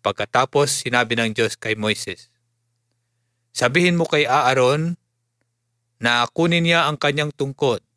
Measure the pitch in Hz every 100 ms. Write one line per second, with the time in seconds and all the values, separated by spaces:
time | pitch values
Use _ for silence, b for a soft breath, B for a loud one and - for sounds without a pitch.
0 | 104 101 104 123 131 143 143 - - 123
1 | 117 117 113 107 110 - 113 110 107 104
2 | - 90 - _ _ _ _ _ _ _
3 | _ _ _ _ _ - 123 147 180 170
4 | 165 151 147 143 127 131 127 147 165 175
5 | _ _ _ _ _ _ _ _ _ _
6 | 117 120 120 - 170 170 170 170 147 151
7 | 147 143 147 - 139 135 139 107 _